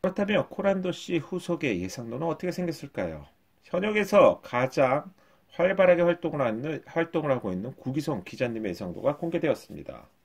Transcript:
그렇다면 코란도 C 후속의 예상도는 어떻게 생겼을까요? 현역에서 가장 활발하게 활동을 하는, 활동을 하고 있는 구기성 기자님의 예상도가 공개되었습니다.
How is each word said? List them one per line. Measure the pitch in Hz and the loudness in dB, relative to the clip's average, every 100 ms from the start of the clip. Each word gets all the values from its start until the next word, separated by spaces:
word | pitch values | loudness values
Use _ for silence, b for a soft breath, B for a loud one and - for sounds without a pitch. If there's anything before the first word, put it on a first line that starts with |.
그렇다면 | 190 185 202 196 - | -2 0 0 0 0
코란도 | - 196 190 180 | -2 0 0 -2
C | 165 - 170 | -6 -2 -4
후속의 | - 180 - 160 143 92 | -2 -8 -4 -2 0 -2
예상도는 | 92 - 117 123 165 | -4 -8 -8 -4 -4
어떻게 | 151 180 | -4 -4
생겼을까요? | 175 175 156 143 - 90 78 73 _ _ _ | -4 -6 -6 -10 -6 -6 -6 -14 _ _ _
현역에서 | - 175 208 214 202 202 165 - | -6 -2 0 0 4 8 8 6
가장 | - 123 127 - 131 143 - _ b b b | -2 0 0 2 2 2 -4 _ b b b
활발하게 | - 180 190 185 175 | 0 0 6 6 6
활동을 | 175 170 160 147 | 4 2 -4 -2
하는, | 123 110 147 147 | -2 -2 -6 -8
활동을 | - 170 165 165 147 | -4 -2 0 -2 0
하고 | 127 104 | 0 0
있는 | 90 113 | -4 -6
구기성 | - - 143 147 120 | -8 -4 -4 -2 -6
기자님의 | - - 123 113 107 | -8 -4 -4 -2 -4
예상도가 | 87 92 85 131 147 | -4 -8 -2 -2 -2
공개되었습니다. | 170 170 147 113 - 78 71 - - _ | -4 -2 0 -2 -4 -14 -14 -16 -20 _